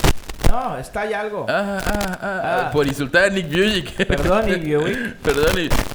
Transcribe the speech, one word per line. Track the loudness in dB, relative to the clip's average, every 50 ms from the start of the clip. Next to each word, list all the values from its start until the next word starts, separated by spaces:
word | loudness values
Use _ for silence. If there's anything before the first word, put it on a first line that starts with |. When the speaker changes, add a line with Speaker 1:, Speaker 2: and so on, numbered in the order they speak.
| 4 2 2 2 0 -8 -10 2 6 6
Speaker 1:
No, | 6 6 4 -4 -6 -8
está | -10 -8 -8 -6 -6
ahí | -4 -6
algo. | -6 -6 -6 -6 -6 -4 -2
Speaker 2:
Ah, | -2 -2 -2 -2 -4 -4 -2
ah, |
ah, | 0 0 0 0 -2 -4 -4 -6
ah, | -6 -4 -4 -2 -2 -2 -2 -2
Speaker 1:
Ah. | 0 2
Speaker 2:
por | 2 2
insultar | 2 0 -2 -4 2 4 4 4
a | 4
Nick | 2 0 -4 -2
Vujicic. | 0 2 2 2 2 -2 -4 -6 -4 -4 -2
Speaker 1:
Perdón, | -2 0 -2 2 2 2 2 2
Nick | 0 0 -2 0
Vujicic. | 0 0 0 0 0 -2 -4 -6 -8 -10
Speaker 2:
<laughs> | -6 -2
Perdón, | -2 0 2 2 2 2
Nick, | 0 0 2 2 0 0 -2 0